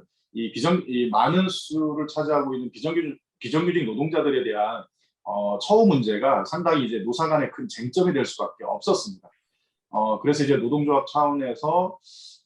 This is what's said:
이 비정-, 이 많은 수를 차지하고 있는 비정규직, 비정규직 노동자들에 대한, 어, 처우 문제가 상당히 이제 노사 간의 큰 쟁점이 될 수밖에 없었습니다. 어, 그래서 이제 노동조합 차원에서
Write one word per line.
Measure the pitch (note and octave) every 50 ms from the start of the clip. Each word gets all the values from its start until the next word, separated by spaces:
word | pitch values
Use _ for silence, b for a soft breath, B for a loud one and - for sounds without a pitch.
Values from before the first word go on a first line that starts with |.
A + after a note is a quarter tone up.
| - _ _ _ _ _ -
이 | A2+ A#2 A2
비정-, | - A#2 B2 E3+ F3+ - -
이 | B2 B2+ B2 A#2+ A2+
많은 | G#2 A2 A#2+ C#3+ F3 F#3 F#3 F#3
수를 | - - - - D3+ D#3 D#3 D3+ D3 D3+ D3+
차지하고 | - - D#3 D3 D3+ D3+ C#3+ C3+ C3 C3
있는 | B2+ B2+ A#2
비정규직, | - A2 B2+ D#3+ E3+ E3+ D#3+ D3 C3 - _ _ _ _
비정규직 | - A#2+ D3 D#3+ F3 F3+ E3 F3 C#3
노동자들에 | A2 G#2 A#2+ D3+ D#3+ E3 D#3 D3 C#3+ C3 B2 A#2+
대한, | A2 G#2 G#2 G#2+ A2 A#2 G#2+ - _ _ _ _ _ _ _ -
어, | G#2 G#2 G2+ G2+ G2+ G2+
처우 | G2+ - - G#3+ A3 A3+
문제가 | G3 D#3 C3 A2 G#2+ G#2 G#2 B2+ C3+ - - G2
상당히 | - D#3 E3 E3 E3 D#3+ C#3+ B2
이제 | G#2+ A#2 G#3+
노사 | G2 A#2 A#2+ - -
간의 | - D#3 D3 C3 -
큰 | - - B2
쟁점이 | G#2+ - A2 A#2 B2 - F#3 F3+ F3+ C#3+
될 | C3+ A#2
수밖에 | - - - - - - - -
없었습니다. | - - G2+ - G#3 - - - G#2+ F#2+ F2+ _ - _ _ _ _ _ _ _ _ _ _ _ _
어, | G2 G#2+ G#2+ G#2+ G#2+ G#2
그래서 | - C#3+ C#3+ D3 C#3+
이제 | C3+ C#3
노동조합 | B2+ A2+ A#2+ D3 D3 D3 D3 C#3+ C#3 C#3
차원에서 | - - D3+ D3 D3 C#3+ C#3 C3 B2 A2+ - D3 D#3 E3 F3+ F#3 F#3 - - B B B B B B B B B